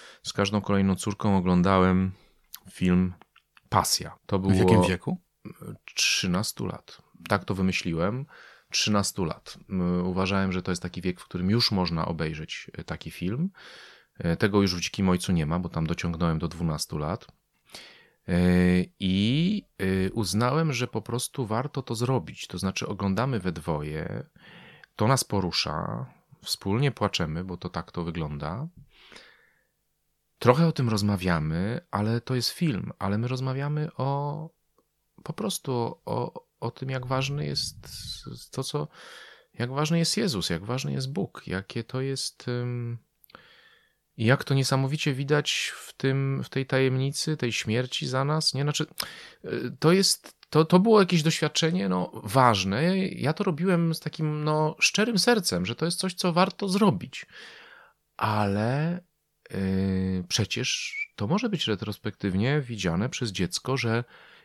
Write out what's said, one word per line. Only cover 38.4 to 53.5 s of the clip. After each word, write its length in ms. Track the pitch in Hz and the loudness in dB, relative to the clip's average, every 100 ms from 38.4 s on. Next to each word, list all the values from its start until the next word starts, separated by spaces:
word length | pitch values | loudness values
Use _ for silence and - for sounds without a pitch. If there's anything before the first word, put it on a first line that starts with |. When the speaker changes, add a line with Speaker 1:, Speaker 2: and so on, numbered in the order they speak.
| - | -12
Speaker 1:
to, 140 | - | -8
co, 240 | 135 147 151 - - - - - _ | -6 -6 -6 -10 -20 -20 -20 -20 _
jak 180 | - 120 | -6 -4
ważny 260 | 135 151 170 | -2 2 2
jest 180 | 165 - | 2 0
Jezus, 340 | 214 110 82 | 0 0 -2
jak 140 | 82 | -2
ważny 280 | 101 127 143 | -2 -4 -4
jest 200 | 135 131 | -4 -4
Bóg, 300 | 156 185 - - | -4 -6 -8 -8
jakie 380 | 92 98 117 | -8 -6 -8
to 160 | 113 127 | -6 -6
jest, 480 | 135 135 - - - | -4 -4 -8 -8 -6
ym, 500 | 123 123 123 117 117 - _ _ - - - _ _ _ _ _ - | -4 -4 -4 -6 -8 -12 _ _ -20 -20 -20 _ _ _ _ _ -2
I 80 | |
jak 200 | 113 139 | 2 2
to 100 | - | 2
niesamowicie 580 | 135 131 135 135 151 156 | 0 2 2 2 0 -2
widać 580 | 131 139 147 147 - - - | -2 0 0 2 -2 -4 -8
w 160 | - | -16
tym, 500 | - 135 135 135 135 | -4 0 2 0 -2
w 40 | 127 | -4
tej 180 | 135 131 | -4 0
tajemnicy, 720 | 131 131 131 135 139 - 156 | 2 4 2 0 -2 -4 -2
tej 160 | 123 | -2
śmierci 540 | 110 - 110 127 - 139 | -2 0 0 -2 -4 -2
za 180 | 131 | -2
nas, 300 | 139 156 156 | 0 0 0
nie? 80 | 131 | 0
Znaczy, 240 | 143 147 151 - - - - - | 0 -2 -4 -6 -10 -14 -20 -16
y, 320 | - 110 123 - | -6 -4 -4 2
to 140 | 151 | 4
jest, 440 | 185 190 - - - _ | 6 4 0 -4 -20 _
to, 140 | 151 | 2
to 140 | 160 180 | 6 6
było 220 | 214 214 | 8 8
jakieś 220 | 185 175 | 8 6
doświadczenie, 640 | 156 - 151 - 160 180 196 | 4 2 0 2 0 0 0
no, 220 | 185 - - | 0 -2 -6
ważne. 760 | 107 131 123 104 95 101 170 190 | 0 6 6 6 2 2 2 2
Ja 340 | 190 - 120 | 0 -2 -2
to 120 | 156 | 0
robiłem 500 | 196 | -2